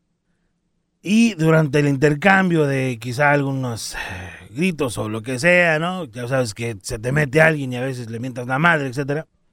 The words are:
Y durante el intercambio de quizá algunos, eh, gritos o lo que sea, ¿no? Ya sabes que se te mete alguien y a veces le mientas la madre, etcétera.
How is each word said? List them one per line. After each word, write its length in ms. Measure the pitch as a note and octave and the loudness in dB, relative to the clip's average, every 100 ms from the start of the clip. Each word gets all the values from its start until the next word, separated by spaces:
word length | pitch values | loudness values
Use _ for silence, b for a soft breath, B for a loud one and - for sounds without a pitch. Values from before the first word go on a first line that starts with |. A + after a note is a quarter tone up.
| _ _ _ _ _ _ _ _ _ _ | _ _ _ _ _ _ _ _ _ _
Y 320 | E3 G#3+ A#3 | 0 4 4
durante 460 | F3+ D#3+ D#3+ D#3 C#3+ | 4 4 4 4 2
el 80 | D3 | 2
intercambio 760 | C#3 D3 D3 G3 F#3+ F#3+ E3+ C#3+ | 4 2 4 4 4 4 2 2
de 320 | C3+ C3 A#2+ | 0 -2 -4
quizá 320 | B2+ A#2+ D3 | -6 0 2
algunos, 640 | C#3+ C#3 C3+ B2+ A2+ - - | 2 2 -2 -4 -6 -8 -10
eh, 520 | - F2+ F#2 - - | -10 -12 -14 -18 -14
gritos 460 | A2 F#3 D3+ C#3 G2+ | -2 -2 0 -4 -4
o 120 | A2 | -6
lo 140 | A2 | -6
que 180 | A2 B2+ | -6 -2
sea, 400 | E3+ F3+ F3 D#3 | 2 4 4 2
¿no? 240 | E3 F#3 | -2 -6
Ya 240 | D3+ A2+ A#2+ | -10 -10 -2
sabes 260 | C3 B2 | -2 -2
que 240 | G#2 A#2 G#2 | -4 -8 -8
se 180 | - A2+ | -10 -6
te 100 | A#2 | -2
mete 320 | C#3+ D3 D3+ | -2 0 4
alguien 300 | D#3+ D#3 C3+ | 4 2 -4
y 40 | B2 | -4
a 60 | |
veces 260 | C3 B2 A#2 | -6 -6 -10
le 100 | A2+ | -10
mientas 260 | B2+ B2 B2 | -8 -8 -4
la 140 | C3 | 0
madre, 260 | E3+ D#3+ C3+ | 2 2 -2
etcétera. 400 | B2 C#3 C#3+ D#3+ _ _ | -6 -4 -6 -8 _ _